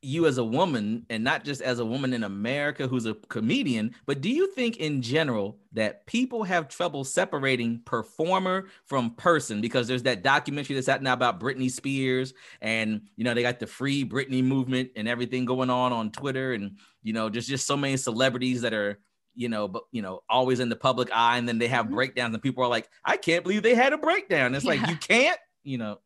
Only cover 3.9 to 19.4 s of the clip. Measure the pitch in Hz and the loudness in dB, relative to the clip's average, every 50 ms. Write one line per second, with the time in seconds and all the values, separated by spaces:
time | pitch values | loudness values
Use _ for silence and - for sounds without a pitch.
3.9 | - - _ - 143 143 135 185 254 311 381 392 381 - 247 233 226 - - 151 | -6 -8 _ -6 -6 -2 -2 -2 2 2 0 0 0 -2 -2 -2 -2 -4 -4 -2
4.9 | 147 135 123 113 127 156 165 143 120 107 98 98 104 - _ _ - 110 110 104 | -2 -2 -2 0 2 2 2 2 0 -2 -2 -4 -6 -12 _ _ -4 -2 -2 -2
5.9 | - - _ - - 226 254 254 247 233 214 180 185 175 160 135 - - 175 175 | -2 -6 _ -4 -2 -2 0 0 -2 -4 -2 0 0 0 -2 -2 -6 -4 -4 -4
6.9 | 147 143 135 135 - - 185 196 - 147 135 135 131 123 117 117 117 117 - - | -2 -4 -6 -2 0 0 0 0 0 -2 2 2 2 2 2 -2 -2 -4 -6 -4
7.9 | - 117 107 - - _ 156 170 185 190 190 185 185 190 190 190 - - _ _ | -4 -4 -4 -4 -4 _ 0 2 2 2 2 0 -2 -2 -4 -8 -18 -20 _ _
8.9 | 139 135 120 117 233 - - 180 170 156 131 - 113 104 107 117 - 135 120 113 | -2 0 0 -2 -4 0 4 4 4 4 2 -2 -4 -2 -2 0 0 0 0 0
9.9 | 131 127 120 131 123 101 90 135 135 147 - - 143 147 143 - 143 135 127 - | -2 0 0 0 0 2 4 4 4 4 2 0 -6 -6 -4 -4 -4 -2 2 2
10.9 | 135 - 135 131 127 120 127 120 110 90 110 127 139 127 131 127 127 - - 135 | 2 2 2 0 2 2 2 0 0 0 -4 -4 -4 -2 -2 -2 -2 -4 -6 -4
11.9 | 135 135 131 131 127 127 131 131 131 _ - - - - - 110 113 113 110 107 | -2 -2 0 0 0 0 -2 -4 -8 _ -20 -20 -20 -8 -4 -2 0 0 0 0
12.9 | 110 107 - - _ - 113 123 117 117 120 120 123 120 113 - - - 131 139 | -2 -4 -6 -10 _ -2 -2 0 2 2 2 2 0 -2 -6 -10 -8 -4 -2 0
13.9 | 139 143 135 107 98 127 139 135 131 127 127 127 131 135 131 123 131 127 127 127 | 0 0 0 0 -2 -2 -2 0 0 2 2 2 2 2 0 0 0 -2 -2 -2
14.9 | _ 110 107 113 120 120 123 113 - 127 127 120 127 127 131 127 127 123 127 127 | _ -6 -4 -4 -2 -2 -4 -4 -2 -4 -2 0 0 0 0 0 2 2 2 0
15.9 | 123 113 110 107 107 - 143 139 131 131 131 131 127 110 101 101 95 - - _ | 0 0 -4 -4 -6 -6 -6 -4 -4 -2 -2 -2 -4 -4 -4 -8 -10 -14 -20 _
16.9 | _ _ _ 107 110 113 110 110 104 120 120 131 139 131 - - 143 143 143 139 | _ _ _ -4 -4 -2 -2 -2 -4 -4 -4 -4 -4 -4 0 0 0 0 0 0
17.9 | 135 131 131 - 113 110 131 135 113 127 127 127 127 123 117 117 110 110 104 101 | 0 -2 -2 -2 0 2 2 2 2 0 -2 -2 -2 0 -2 -2 0 0 -2 -2
18.9 | 101 - _ _ _ _ _ _ _ 120 | -4 -6 _ _ _ _ _ _ _ -8